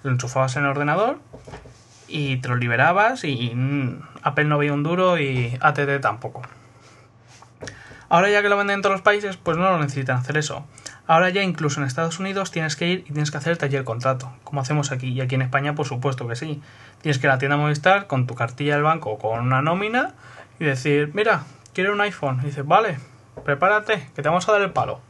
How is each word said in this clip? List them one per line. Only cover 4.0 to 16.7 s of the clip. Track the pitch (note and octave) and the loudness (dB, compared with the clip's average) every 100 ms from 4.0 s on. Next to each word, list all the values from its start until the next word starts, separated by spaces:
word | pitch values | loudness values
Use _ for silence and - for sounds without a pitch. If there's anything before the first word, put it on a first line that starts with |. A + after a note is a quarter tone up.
| - - | -14 -4
Apple | D3+ C3+ D3+ | -2 0 2
no | D3 | 2
veía | D3 | 2
un | D3 | 0
duro | D3 F3 F#3 E3+ | 0 2 2 2
y | C#3 B2+ A#2+ B2 | 0 -2 -2 0
A | D#3 | 0
T | C#3 C#3 | 2 0
T | C#3 | 0
tampoco. | A#2+ G#2+ A2+ - - - - - - - - _ - - - _ - - - - - | -2 -4 -10 -12 -16 -20 -20 -20 -20 -20 -20 _ -20 -20 -20 _ -16 -16 -20 -20 2
Ahora | E3+ G3 | 4 6
ya | G#3 | 4
que | G3+ | 4
lo | G3+ | 2
venden | G3+ G3+ | 2 0
en | |
todos | G3 | 0
los | F#3+ | 2
países, | G#3 G#3 G#3 F3+ | 2 2 -2 -4
pues | E3+ E3 | -2 2
no | F#3+ | 2
lo | F3 | 2
necesitan | C#3+ C3+ C3 B2+ | 0 -2 -2 -2
hacer | B2+ D3 | 0 -2
eso. | D3 D3 D3 - - - - | -2 -8 -12 -18 -20 -12 2
Ahora | E3 F3+ | 4 4
ya | F#3+ | 2
incluso | F#3+ D#3 D3+ D3+ | -2 0 -2 -2
en | C3+ | -4
Estados | C#3+ G3 E3+ | -2 -4 -4
Unidos | F#3+ G3 F#3 | -4 -4 -4
tienes | E3 D#3+ D3+ | -4 -4 -2
que | F3 | -2
ir | F3+ | -2
y | E3+ | -4
tienes | D3 D3+ | -4 -2
que | D3 | -2
hacer | D3+ | -2
el | E3+ | -2
taller | C#3 C#3 | 0 -2
contrato, | C3 A#2 C3 C3 - - | -4 -2 0 -2 -6 -16
como | - C#3+ | -8 -6
hacemos | B2+ D3+ C#3+ | 0 0 0
aquí. | B2+ B2+ | -4 -4
Y | B2+ | -4
aquí | B2+ C3 | -2 0
en | |
España, | B2+ C#3 C#3+ | 0 0 0
por | D3 C#3+ | -2 -4
supuesto | B2+ C#3 C3 A#2 | -2 -4 -4 -6
que | A#2 | -6
sí. | D#3+ D3 - | -8 -10 -12